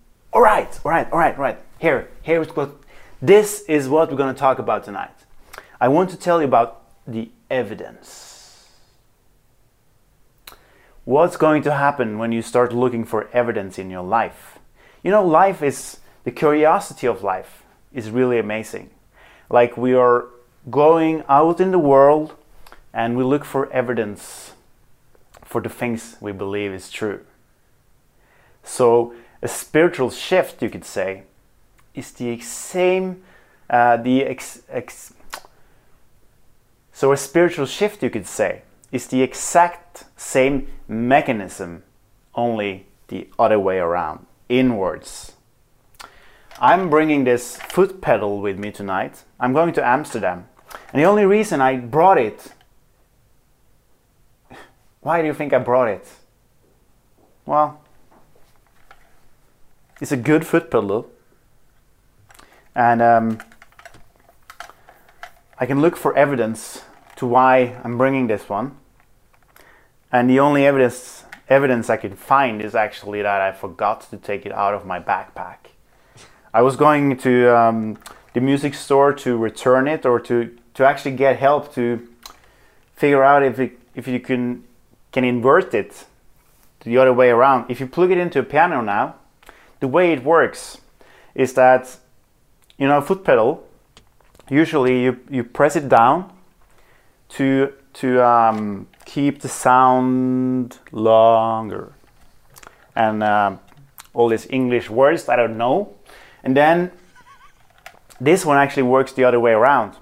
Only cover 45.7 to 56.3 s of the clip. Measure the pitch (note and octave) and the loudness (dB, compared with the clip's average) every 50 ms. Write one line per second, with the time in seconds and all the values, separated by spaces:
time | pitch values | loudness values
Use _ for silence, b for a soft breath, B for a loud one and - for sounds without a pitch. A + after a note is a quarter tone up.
45.7 | _ _ _ _ _ - B B B B B B B B B B B B B2 C3 | _ _ _ _ _ -20 B B B B B B B B B B B B 2 2
46.7 | E3 F#3+ F#3+ E3+ D3 D#3 D#3 D#3 D3 C#3+ C3 B2 B2 A#2+ - - - - - - | 2 2 2 2 2 2 2 2 0 0 2 2 0 0 -2 -6 -16 -16 -16 -4
47.7 | - F3 G3 G3 F#3+ - - D#3 C3+ G2+ G#2 G2+ G2+ G2+ G2 G#2 F#2+ F#2 G2+ G#2 | 0 0 0 0 -2 -4 -2 0 0 0 0 -4 -6 -6 -6 -6 -6 -6 -8 -12
48.7 | G2 - G#2 G2 F#2+ F#2+ A2+ C#3+ - - _ _ _ - B2 B2 C3 D3+ E3+ E3+ | -12 -10 -8 -6 -6 -6 -6 -8 -12 -20 _ _ _ -6 -4 -2 0 0 0 0
49.7 | E3 D3+ C3 B2 B2 D3 D3 - - A2+ G2 F2+ F2 F2+ - - _ _ B B | 0 -2 0 0 0 -2 -2 -6 -8 -6 -4 -4 -6 -6 -12 -20 _ _ B B
50.7 | B B B B B C3 D#3 F#3 G#3 G#3 G#3 F#3+ G3+ G#3+ G#3+ G#3+ E3+ C#3+ C3 C3 | B B B B B 2 2 4 4 4 4 4 2 2 0 0 -2 0 0 0
51.7 | C3+ B2+ A#2+ A#2 A#2+ D#3 E3+ F#3+ F#3+ D3+ A#2 G#2 - - - - - _ _ _ | 0 -2 -6 -4 0 2 4 4 4 4 2 -2 -4 -10 -18 -20 -20 _ _ _
52.7 | _ _ _ _ _ _ _ _ _ _ _ _ _ _ _ _ _ _ _ _ | _ _ _ _ _ _ _ _ _ _ _ _ _ _ _ _ _ _ _ _
53.7 | _ _ _ _ _ _ _ _ _ _ _ _ _ _ _ _ - B B B | _ _ _ _ _ _ _ _ _ _ _ _ _ _ _ _ -20 B B B
54.7 | B _ _ _ _ _ - C#3 E3 E3+ D#3+ D3+ C#3+ - D3+ C#3 C3+ B2 A#2 A#2+ | B _ _ _ _ _ -4 -2 -2 0 -2 -2 -4 -6 -4 -2 -2 0 0 2
55.7 | B2 C3 B2+ A2 G2 F#2 - - - _ _ _ | 2 2 2 0 -2 -6 -10 -18 -20 _ _ _